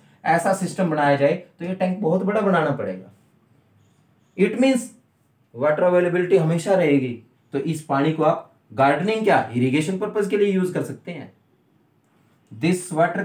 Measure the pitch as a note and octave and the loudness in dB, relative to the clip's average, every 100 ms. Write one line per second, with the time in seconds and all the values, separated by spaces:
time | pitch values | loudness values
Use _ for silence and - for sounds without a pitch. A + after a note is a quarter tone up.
0 | _ _ - E3+ G3 F#3+ F3+ - F3 D3+ | _ _ -2 0 0 -2 -4 -2 -2 0
1 | C#3+ C3+ C#3+ F3+ - - F3 F#3 F#3 F3+ | 2 4 2 0 -8 -12 -8 -4 -4 -2
2 | D#3+ F3+ F#3+ A3 G3 E3+ D3 B2+ F#2+ F#2 | 0 0 0 0 2 0 0 -4 -8 -10
3 | - _ _ _ _ _ _ _ _ _ | -16 _ _ _ _ _ _ _ _ _
4 | _ _ _ F#3 G#3+ A3+ C4+ B3+ - - | _ _ _ 0 0 2 2 2 -4 -16
5 | _ _ _ _ _ A#2 D3 D3+ F3+ F3+ | _ _ _ _ _ -2 0 2 2 4
6 | F3 F3+ F3 F#3 D#3 E3+ G3+ F#3 D#3 C#3 | 2 0 2 2 2 0 2 2 4 2
7 | B2+ A#2 - _ _ C#3 E3 D3+ - C#3 | 0 -8 -16 _ _ -6 -4 -6 -4 0
8 | D#3 D#3 D3+ - - _ - G#2+ C#3 D3 | 0 2 0 0 -6 _ -6 2 2 2
9 | G3 A3 G3 C3+ A2+ A#2+ B2+ D3+ D3+ F#3 | 0 0 2 2 0 -2 0 0 -2 -4
10 | G#3 G#3+ F#3+ G#3 G3+ F#3+ F3+ D#3+ C#3 - | -4 -2 -2 0 0 0 -2 -4 -6 -10
11 | - E3 F#2+ _ _ _ _ _ _ _ | -14 -14 -16 _ _ _ _ _ _ _
12 | _ _ _ _ _ A2 D#3+ F3+ - D#3 | _ _ _ _ _ -4 -2 -2 -2 0
13 | E3+ F#3+ | 0 0